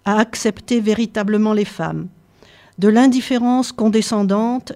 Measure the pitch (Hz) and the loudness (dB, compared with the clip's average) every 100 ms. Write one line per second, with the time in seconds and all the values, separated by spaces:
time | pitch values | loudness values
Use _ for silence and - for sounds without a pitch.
0 | - 214 226 - 226 202 - 240 214 214 | -2 0 0 -2 -4 -4 -4 -2 0 -2
1 | 233 220 202 208 214 214 202 - 160 160 | -2 -4 -2 0 2 0 -2 -6 -6 -6
2 | 175 _ _ _ - - _ - 202 220 | -10 _ _ _ -20 -20 _ 0 2 6
3 | 262 254 - 247 240 254 247 - 220 220 | 4 2 -2 -2 0 0 -2 0 2 2
4 | 214 214 202 202 233 247 - | 0 -2 0 0 0 -4 -8